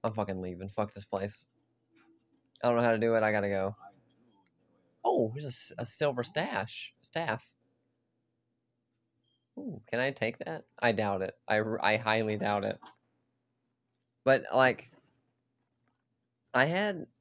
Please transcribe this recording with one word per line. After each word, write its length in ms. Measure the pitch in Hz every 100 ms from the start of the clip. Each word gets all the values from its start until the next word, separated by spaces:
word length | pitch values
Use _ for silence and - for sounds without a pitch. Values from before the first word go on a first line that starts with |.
I'm 100 | 113
fucking 280 | 110 98 92
leaving. 260 | 92 90 98
Fuck 260 | 104 104
this 120 | - -
place. 400 | 101 98 - - _ _ _ _ _ _ _ _ _ _ -
I 40 | 120
don't 100 | 120
know 60 |
how 80 | 120
to 60 | 113
do 160 | 117
it. 80 | 113
I 100 | 107
gotta 180 | 107 101
go. 260 | 98 95 107 - _ _ _ _ _ _ _ _ _ _ _
Oh, 260 | - 330 113
here's 140 | 127 147
a 20 |
s-, 240 | 123 - -
a 80 | 120
silver 380 | - 147 123
stash. 720 | 120 - 170 101 107 - - _
Staff. 520 | - 160 165 110 - _ _ _ _ _ _ _ _ _ _ _ _ _ _ _ _ _ _ _ _ -
Ooh, 220 | 277 143 -
can 100 | 117
I 120 | 131
take 280 | 139 113 117
that? 260 | - 160 - -
I 120 | 120
doubt 300 | 104 104 98
it. 140 | 95 - -
I 120 | 107
r-, 240 | 110 107
I 140 | 101 107
highly 400 | 110 110 110 107
doubt 260 | 104 104
it. 160 | 101 - - - _ _ _ _ _ _ _ _ _ _ _ _
But, 220 | - 131 -
like, 380 | 113 131 120 - _ _ _ _ _ _ _ _ _ _ _ _ _ _ _ _
I 120 | 123 135
had 400 | 175 208 180 - _